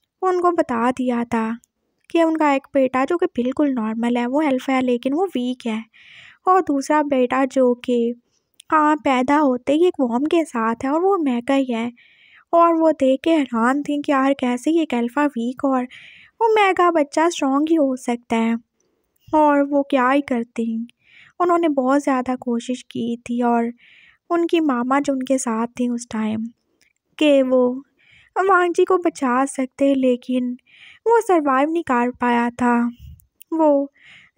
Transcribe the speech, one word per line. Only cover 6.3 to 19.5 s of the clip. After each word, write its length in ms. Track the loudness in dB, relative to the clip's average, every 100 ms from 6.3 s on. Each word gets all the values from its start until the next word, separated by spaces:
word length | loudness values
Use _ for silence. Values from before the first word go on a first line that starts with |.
| _ 0
और 120 | 0
दूसरा 400 | 2 -2 0 0
बेटा 400 | 0 0 0 0 0
जो 260 | 2 2 0
कि, 380 | -2 -2 -2 -6 _ _ _ _ -2
हाँ, 260 | 0 2 0
पैदा 400 | 0 0 2 2
होते 360 | 2 -2 0
ही 140 | 2 2
एक 80 | 0
वॉर्म 240 | -2 -2 0
के 160 | 0
साथ 400 | 0 -2 -2 -2
है 60 | -2
और 100 | 0
वो 120 | 0
ओमेगा 400 | 0 0 -2 0
ही 100 | 0
है। 280 | 0 -4 -6 -10 _ _ _ -20 0
और 220 | 4 4
वो 160 | 4 2
देख 280 | 2 2 2
के 60 | 2
हैरान 520 | 0 0 0 0 0
थी 180 | -4 -6
कि 100 | -2
यार 200 | 0 0
कैसे 380 | 0 -2 -2 0
ये 120 | 0
एक 120 | 0
अल्फा 300 | -2 -2 -2 -2
वीक 380 | -2 -8 -4
और 220 | -2 -2 -4 -12 -20 -20 -14 -2
ओमेगा 500 | 2 4 2 4 2
बच्चा 380 | 2 0 0 0
स्ट्रॉन्ग 400 | 0 0 0 2
ही 60 |
हो 220 | 2 0 -2
सकता 400 | -6 -6 -4 -2
है, 200 | 0 -4 _ _ _ _ _ _ -2
और 340 | 2 4